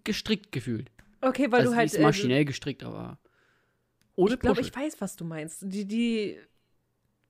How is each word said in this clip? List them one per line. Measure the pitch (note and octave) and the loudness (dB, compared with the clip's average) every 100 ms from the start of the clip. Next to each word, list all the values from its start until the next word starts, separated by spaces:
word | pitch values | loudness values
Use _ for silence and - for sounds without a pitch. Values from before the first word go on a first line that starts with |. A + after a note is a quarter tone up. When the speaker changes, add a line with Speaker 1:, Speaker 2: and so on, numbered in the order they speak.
Speaker 1:
gestrickt | - G#3 - A3 - | -6 -4 -2 -2 -2
gefühlt. | C3+ B2+ A2 - - _ _ | -8 -4 -6 -8 -18 _ _
Speaker 2:
Okay, | C4 B3+ C4+ | 0 2 4
weil | A#3+ | 4
Speaker 1:
Also | B3 | 4
Speaker 2:
du | |
Speaker 1:
die | A#3+ | 2
Speaker 2:
halt, | D#3 | 2
Speaker 1:
ist | F3+ | 4
Speaker 2:
äh, | |
Speaker 1:
maschinell | D3+ G3 G3+ C3+ D3+ | 4 4 2 2 2
gestrickt, | C3 D3 - | -2 -8 -8
aber | A#2+ G#2 A#2 C#3 _ _ _ _ _ _ _ _ _ - | -10 -10 -12 -14 _ _ _ _ _ _ _ _ _ 2
ohne | F#3+ B3+ | 2 4
Speaker 2:
ich | |
glaub, | A3 G3+ | 2 2
Speaker 1:
Puschel. | - | -2
Speaker 2:
ich | B3 | -4
weiß, | D4+ - | -6 -6
was | G3 - | -10 -8
du | E3+ | -10
meinst. | D#3+ D#3+ - | -8 -10 -10
Die, | G3 G3 G3 | -8 -6 -4
die, | A3 A#3 A3+ G3+ D#2+ - _ _ _ _ _ _ _ | -2 0 0 -4 -8 -18 _ _ _ _ _ _ _